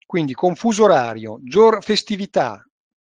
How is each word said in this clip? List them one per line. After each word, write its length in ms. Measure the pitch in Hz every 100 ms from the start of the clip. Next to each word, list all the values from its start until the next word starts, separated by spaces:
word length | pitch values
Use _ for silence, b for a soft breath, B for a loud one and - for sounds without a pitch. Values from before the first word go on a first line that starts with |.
| _
quindi 260 | 175 147
con 240 | 127 180 175
fuso 280 | 233 208
orario, 540 | 208 156 117 110 110 110
gior-, 420 | 127 170 226 214
festività, 840 | - 208 - 202 196 190 127 98 _ _ _ _ _